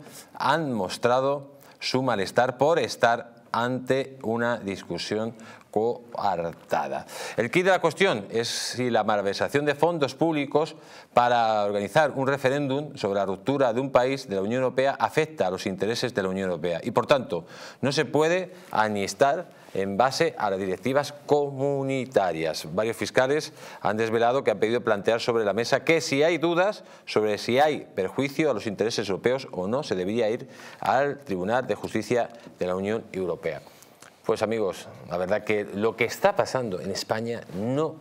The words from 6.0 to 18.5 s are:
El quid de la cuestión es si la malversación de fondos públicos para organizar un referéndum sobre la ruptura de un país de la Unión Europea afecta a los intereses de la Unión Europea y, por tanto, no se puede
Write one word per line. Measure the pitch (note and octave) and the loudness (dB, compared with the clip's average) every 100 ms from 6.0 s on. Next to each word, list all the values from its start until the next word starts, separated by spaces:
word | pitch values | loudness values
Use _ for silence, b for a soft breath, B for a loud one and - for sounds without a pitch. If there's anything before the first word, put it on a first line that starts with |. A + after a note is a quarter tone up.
| - - G2+ F2 E2+ D2+ - D#2+ C#2+ C2+ - B B B | -8 -4 -2 0 -2 -6 -4 -4 -2 -6 -8 B B B
El | A#2 | 0
quid | E3+ | 2
de | F#3 | 4
la | F3+ | 4
cuestión | E3+ C#3+ G3 C3 G2 | 2 2 2 2 -2
es | A2+ A#2 | -2 -2
si | - - A#2 B2+ | -2 -4 -2 0
la | A2+ | 2
malversación | G#2 G#2 G2 F#2+ F#2+ C#3+ | 2 2 0 0 0 0
de | D3 | 0
fondos | C#3 E3 E3+ C3+ | 2 2 2 -2
públicos | - D#3+ D#3 C#3 D3 D#3+ - B B B | 0 0 0 0 0 0 -4 B B B
para | - B2 B2 A2+ A2 | 4 4 6 4 2
organizar | G#2 G2+ G2+ D#3 D3+ | 2 0 2 4 2
un | C3 C3+ | 2 0
referéndum | C#3 C3 C#3+ C#3+ C3+ D3+ - | 2 2 2 0 -2 -4 -4
sobre | G#2 G2 | -2 0
la | G2 | 0
ruptura | F#2+ - C#3 C3 | -2 0 2 2
de | A2+ | 2
un | C3+ | 2
país | C3 B2+ C3+ - | 2 2 -2 -4
de | G2 | -2
la | |
Unión | G2 B2+ | -2 0
Europea | B2+ B2+ C3+ B2+ | 0 0 0 0
afecta | A2 - D#3 D#3 F#2+ | 0 0 -2 0 -2
a | |
los | F#2 G#2 | -2 -4
intereses | F#2 G2+ A#2+ B2 | -4 -4 -2 -2
de | G#2 | -2
la | F#2+ | -2
Unión | F#2+ F#2+ | -2 -2
Europea | E2+ F2 E2 | -2 -4 -4
y, | A#2+ | -2
por | A2+ A#2 | 0 2
tanto, | C#3+ G#2+ E2+ - B B B | 2 0 -6 -8 B B B
no | C3 | -2
se | C#3+ | -2
puede | B2+ C3+ D#3 F3+ F3+ | 0 2 2 0 -4